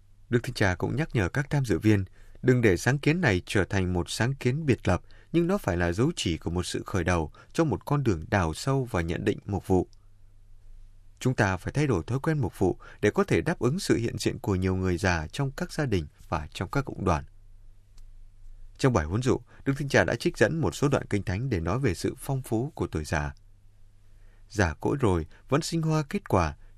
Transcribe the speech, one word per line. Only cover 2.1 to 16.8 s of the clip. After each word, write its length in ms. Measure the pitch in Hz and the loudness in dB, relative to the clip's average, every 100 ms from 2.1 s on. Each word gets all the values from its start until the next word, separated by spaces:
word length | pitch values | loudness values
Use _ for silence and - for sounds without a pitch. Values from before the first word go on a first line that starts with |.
| - - - | -10 -20 -2
đừng 180 | 127 127 | 2 4
để 160 | 113 87 | 4 4
sáng 220 | - 143 | 2 2
kiến 220 | 147 165 | 2 2
này 220 | 160 92 - | 2 2 0
trở 180 | 107 | 0
thành 280 | 87 101 90 | 0 0 0
một 180 | 87 85 | 0 -2
sáng 240 | - 117 | -2 -2
kiến 320 | 139 123 139 156 | 0 -2 0 0
biệt 220 | 110 - | 0 2
lập, 140 | 87 - - - | 0 -2 -20 -4
nhưng 140 | 160 170 | 0 0
nó 120 | 196 | 0
phải 180 | - 170 | 0 0
là 160 | 87 | 0
dấu 200 | 87 135 170 | 2 0 0
chỉ 220 | - 80 | -2 -2
của 120 | - | -2
một 120 | 87 | -4
sự 200 | 87 - - | -4 -6 -4
khởi 180 | 98 | -2
đầu 280 | 85 87 78 - - | 2 0 0 -8 -6
cho 120 | - | 0
một 200 | 165 90 | 0 0
con 200 | - 147 | -2 0
đường 200 | 131 85 80 | 2 0 0
đào 240 | 104 85 | 0 0
sâu 340 | 78 - 135 120 | -2 -2 -2 0
và 100 | 92 | -2
nhận 240 | 82 - | -2 -2
định 140 | 101 - | -2 -2
mục 220 | - 98 - | -4 -4 2
vụ. 220 | 92 - - - - - - - - - - - - - - | 2 2 -6 -20 -20 -20 -20 -20 -20 -20 -20 -20 -20 -20 -4
Chúng 140 | 127 | 0
ta 220 | 131 104 92 | 2 2 0
phải 160 | - | -2
thay 140 | - 147 | -2 2
đổi 160 | 98 78 | 0 0
thói 120 | 123 | -2
quen 200 | 160 156 | -2 0
mục 200 | 101 - | -2 0
vụ 200 | 92 - - - | 0 0 -6 -2
để 100 | 104 | 0
có 140 | - | 2
thể 160 | 202 101 | 2 2
đáp 180 | 82 175 | 2 0
ứng 200 | 123 170 | 0 0
sự 180 | - - | 0 0
hiện 220 | 113 - | 0 -4
diện 200 | - - | -4 -2
của 160 | - | 0
nhiều 220 | 95 92 92 | 0 2 0
người 220 | 92 87 | 0 0
già 280 | 92 87 76 | 2 0 -2
trong 240 | - 139 | -4 -4
các 220 | - 180 | -4 -6
gia 140 | - 143 | -4 -2
đình 200 | 98 73 - - | -2 -4 -10 -8
và 200 | 82 76 | -6 -6
trong 160 | - 90 | -8 -4
các 140 | 139 | -2